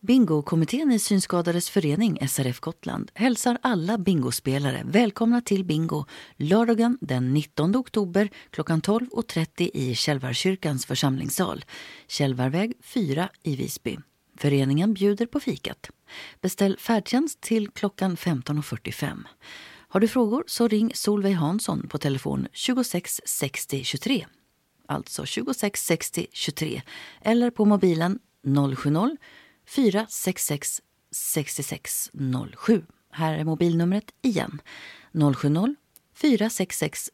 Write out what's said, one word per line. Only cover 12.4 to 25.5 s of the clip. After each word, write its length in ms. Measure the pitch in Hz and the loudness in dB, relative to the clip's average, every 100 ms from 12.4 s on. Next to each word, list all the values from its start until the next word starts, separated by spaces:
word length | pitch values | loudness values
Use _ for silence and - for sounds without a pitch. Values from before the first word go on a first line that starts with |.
| 131 156 220 - | 0 0 -2 -4
fyra 480 | - - 180 139 185 _ | -6 -4 0 0 -2 _
i 140 | - 135 | -6 -4
Visby. 420 | 127 - - - - _ _ - | -4 -6 -8 -8 -14 _ _ -2
Föreningen 580 | 147 139 135 143 196 | 2 2 2 2 2
bjuder 320 | 196 196 202 233 | 2 2 2 -2
på 140 | 294 | -4
fikat. 500 | - 151 - - - - _ - - - | -4 -6 -8 -12 -16 -20 _ -18 -18 -6
Beställ 360 | 185 - 196 - | -6 0 0 0
färdtjänst 640 | - 226 - 247 311 - | 0 0 2 0 0 -4
till 280 | - 226 202 | -2 0 0
klockan 480 | - 202 - 190 170 | -4 -4 -2 -2 -2
femton 420 | - 147 - 147 | -2 -2 0 -4
och 80 | 147 | -4
fyrtiofem. 600 | 117 - - 143 - - - - - - - - | -8 -8 -6 -6 -8 -16 -20 -20 -20 -20 -20 -4
Har 120 | 190 | 2
du 80 | 214 | 2
frågor 360 | 262 220 240 - | 4 2 2 -2
så 220 | - 233 | 0 2
ring 240 | 214 226 | 4 0
Solveig 400 | - - 208 196 | 0 0 2 2
Hansson 540 | 190 151 196 - 151 - | 2 2 0 -2 -4 -4
på 100 | 147 | -4
telefon 480 | 143 135 - 135 131 | -2 -2 -2 -4 -4
tjugosex 680 | - - 254 240 175 - - | -4 -2 0 0 -2 -4 -8
sextio 600 | - - 139 - - 139 | -6 -4 -4 -6 -6 -6
tjugotre, 420 | 131 139 - 254 156 _ _ _ _ _ _ | -4 -4 0 -2 -2 _ _ _ _ _ _
alltså 380 | 147 - - 139 | -8 -8 -10 -6
tjugosex 580 | - 254 | -6 -4